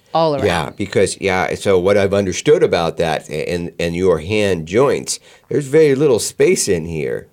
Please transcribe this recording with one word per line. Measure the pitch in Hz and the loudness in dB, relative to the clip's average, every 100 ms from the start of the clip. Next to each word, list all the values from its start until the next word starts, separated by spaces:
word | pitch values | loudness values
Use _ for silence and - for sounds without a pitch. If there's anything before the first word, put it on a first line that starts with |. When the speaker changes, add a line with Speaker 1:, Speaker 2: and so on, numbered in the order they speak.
| _ 160 | _ 0
Speaker 1:
all | 160 | 0
around. | 143 101 | 0 0
Speaker 2:
Yeah, | 85 65 - | -2 -4 -8
because, | 98 117 92 - | -4 0 0 0
yeah, | 92 92 - | -2 0 -2
so | - 107 95 92 | -2 0 2 4
what | 104 | 2
I've | 98 101 | 2 0
understood | 98 85 - 170 | -2 -2 2 2
about | 131 90 82 - | 2 0 0 -2
that | 82 67 - | -2 -4 -6
a-, | 73 - | -8 -4
and, | 87 85 - | -6 -6 -6
and | 85 | -4
your | 85 92 80 | 0 2 0
hand | 80 107 101 87 80 | 0 -2 0 -2 -2
joints, | 107 139 80 - - - - - | 0 2 0 -4 -10 -14 -20 -6
there's | - 135 | -4 2
very | 156 151 | 4 4
little | 131 151 107 | 4 2 2
space | - - 151 - 104 87 | -2 0 2 2 0 -2
in | 82 | -2
here. | 80 64 55 - | -6 -6 -8 -10